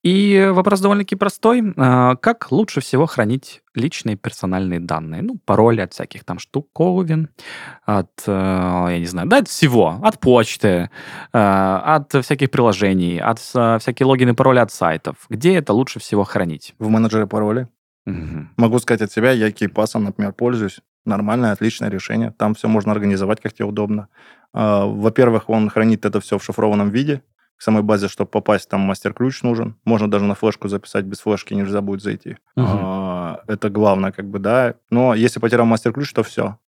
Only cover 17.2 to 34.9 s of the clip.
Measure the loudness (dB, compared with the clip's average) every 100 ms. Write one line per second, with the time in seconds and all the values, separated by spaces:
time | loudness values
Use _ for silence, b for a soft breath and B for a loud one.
17.2 | 0 -2 -2 -2 -6 _ _ _ -10 -8
18.2 | -8 -10 -8 2 2 2 2 0 0 0
19.2 | 2 2 0 -2 -4 -2 -2 -2 -4 -4
20.2 | -6 -2 -2 -2 -4 -8 _ _ -6 -4
21.2 | -2 0 0 0 -2 -2 -6 -6 -4 -4
22.2 | -4 -2 -2 -2 0 0 0 0 0 0
23.2 | -2 -2 -6 -6 -6 -4 -4 -4 -6 b
24.2 | b b b -2 2 2 0 0 0 4
25.2 | 4 4 0 0 0 2 2 2 0 -4
26.2 | -4 -6 -4 -2 0 2 0 0 -2 -4
27.2 | _ _ _ _ 0 2 2 0 0 -4
28.2 | -4 -2 0 0 0 -2 -2 -2 -6 -2
29.2 | -4 -2 -2 -2 -4 -6 0 0 2 0
30.2 | 0 0 -2 -2 -6 -6 -4 -6 -4 -6
31.2 | -2 -2 -2 -4 -2 -4 -4 -6 -8 -8
32.2 | -12 -18 _ -2 0 0 -4 -6 -6 -6
33.2 | -8 -10 -8 -4 -2 2 2 4 0 -4
34.2 | -10 -6 0 2 0 -4 _